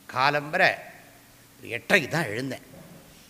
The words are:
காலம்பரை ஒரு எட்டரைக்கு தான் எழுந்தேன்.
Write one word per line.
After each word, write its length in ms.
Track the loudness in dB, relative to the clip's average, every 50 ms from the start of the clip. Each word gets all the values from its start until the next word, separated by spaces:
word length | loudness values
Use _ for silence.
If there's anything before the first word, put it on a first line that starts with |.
| -18 -8
காலம்பரை 680 | 0 2 2 4 2 2 -2 -2 2 4 4 4 4 0 -8 -16 -20 -20 -20 -20 -20 -20 -20 -20 -20 -20 -20 -20 -20
ஒரு 160 | -18 -12 -10
எட்டரைக்கு 400 | -10 -8 0 2 2 2 2 0
தான் 160 | -2 -4 -2
எழுந்தேன். 400 | -2 -4 -6 -6 -6 -8 -10 -14 -20 -20 -20 -20 -20 -20 -20 -20 -20 -20 -20 -20